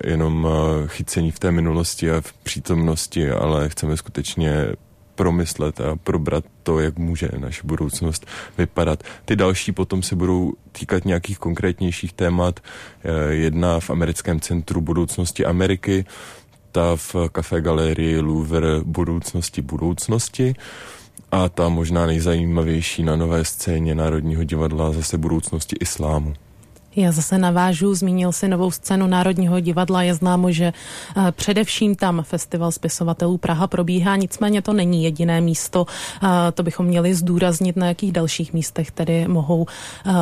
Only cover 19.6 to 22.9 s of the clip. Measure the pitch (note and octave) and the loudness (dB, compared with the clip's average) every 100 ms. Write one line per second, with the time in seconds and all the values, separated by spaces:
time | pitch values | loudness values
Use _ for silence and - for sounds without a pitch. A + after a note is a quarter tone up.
19.6 | C#2 D2 E2 F2+ - A2+ - - B2+ C3 | -6 -2 -2 -2 -2 -2 -2 0 0 0
20.6 | - - - - - - - F#2+ F2+ - | -8 -18 -18 -20 -20 -18 -2 0 0 2
21.6 | E2+ E2 D#2+ F2 E2 D#2+ E2+ E2 E2+ E2 | 2 2 2 2 2 2 2 2 2 2
22.6 | E2 D#2+ E2 | 2 0 -2